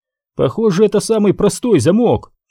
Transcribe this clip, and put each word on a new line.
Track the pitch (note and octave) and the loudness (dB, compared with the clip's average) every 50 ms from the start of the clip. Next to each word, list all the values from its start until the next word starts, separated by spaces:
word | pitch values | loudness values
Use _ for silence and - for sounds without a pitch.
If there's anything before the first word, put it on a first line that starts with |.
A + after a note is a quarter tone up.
| _ _ _ _ _ _ _ | _ _ _ _ _ _ _
"Похоже, | - C#3 C3+ - - A3+ A3 F3 F3 A3 | -4 -4 -4 -2 -2 -2 -2 0 2 0
это | G3+ - G#3 | 0 0 -2
самый | - - A3+ A3 G#3 G3+ - | -2 -2 -2 0 0 0 0
простой | - - G3+ - - - B3 A3 D3+ | 0 0 -2 -2 -2 -4 -2 0 0
замок. | G#2+ D3 F#3 A3+ B3 G3+ C3 G2 - - _ _ _ _ | 2 2 0 2 2 0 0 -2 -4 -10 _ _ _ _